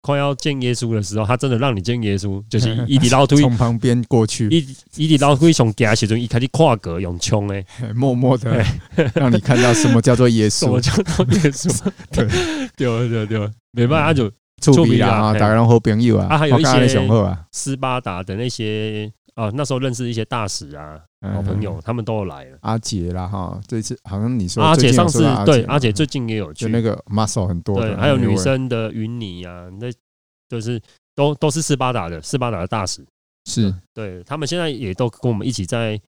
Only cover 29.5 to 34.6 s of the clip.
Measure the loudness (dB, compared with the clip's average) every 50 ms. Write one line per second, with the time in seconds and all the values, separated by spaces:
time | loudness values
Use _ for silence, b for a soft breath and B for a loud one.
29.5 | -16 -16 -18 -18 -14 -12 -12 -12 -12 _ _ _ _ _ _ _ _ _ _ _
30.5 | -10 -8 -6 -6 -6 -8 b b b b _ _ _ 0 0 0 0 0 -2 -2
31.5 | -2 -2 -2 -2 -2 0 0 -2 -2 -4 -4 -6 -10 -10 -8 -6 -4 -4 -2 -4
32.5 | -4 -4 -6 -4 -4 -4 -4 -6 -8 -10 -14 _ _ _ _ _ _ _ _ -6
33.5 | -2 0 0 0 0 -4 _ _ _ -12 -12 -12 -12 -14 -12 _ -8 -6 -6 -6
34.5 | -4 -4